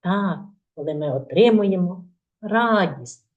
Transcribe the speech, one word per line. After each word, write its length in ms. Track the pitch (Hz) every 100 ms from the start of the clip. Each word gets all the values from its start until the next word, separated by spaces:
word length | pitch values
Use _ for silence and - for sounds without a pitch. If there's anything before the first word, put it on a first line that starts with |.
Так, 400 | 180 202 196 151 - _ _
коли 200 | - 147
ми 220 | 151 151 131
отримуємо 880 | - 156 233 214 202 185 180 - - _ _ _
радість 880 | 214 220 233 214 180 135 123 - _